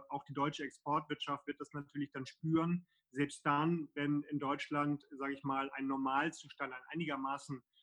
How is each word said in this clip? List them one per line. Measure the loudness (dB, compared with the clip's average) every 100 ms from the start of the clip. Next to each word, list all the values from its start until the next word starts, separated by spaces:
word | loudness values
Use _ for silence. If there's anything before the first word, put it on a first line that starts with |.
| -6
auch | -8
die | -6
deutsche | 0 0 0
Exportwirtschaft | -6 -8 -2 0 0 -4 -2 -4 -4
wird | -8
das | -8
natürlich | -8 -8 -4 -4
dann | -4 -8
spüren. | -4 2 4 4 0 -4 _ _
Selbst | 0 0 0 2
dann, | 4 6 4 0
wenn | -2 2 2
in | 0 -2
Deutschland, | 0 0 0 2 2 2 -4
sage | -6 -4
ich | -2 0
mal, | 0 0
ein | -2 -2
Normalzustand, | 0 2 4 2 0 -10 -6 -6
ein | -6 -6
einigermaßen | -4 -2 0 -2 -2 -4 -10 -10 _